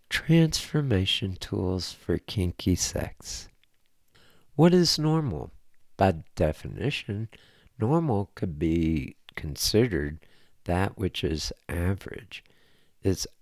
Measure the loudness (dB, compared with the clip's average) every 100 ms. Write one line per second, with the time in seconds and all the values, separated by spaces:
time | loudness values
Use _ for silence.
0 | _ -6 4 6 6 2 -4 -2 0 0
1 | 0 -2 -4 -6 -6 -4 -2 -2 -4 -10
2 | -2 -2 -2 -2 -2 0 0 0 0 -4
3 | -6 -10 -12 -12 -14 _ _ _ _ _
4 | _ _ -20 -20 -10 4 6 8 4 2
5 | 2 2 0 -4 -8 -14 -20 -20 -20 2
6 | 2 2 -6 0 0 0 -8 -6 -4 -4
7 | -6 -6 -6 -12 -20 _ -20 -4 0 2
8 | 2 0 -2 -6 -6 -2 0 2 2 0
9 | -2 -12 -16 -10 -10 -4 0 2 2 0
10 | -4 -6 -14 _ -20 -14 -2 0 0 -2
11 | -4 -2 -2 -2 -4 -10 -6 -2 -2 -2
12 | -6 -14 -14 -18 -18 _ _ _ _ _
13 | -2 -2 -4 -6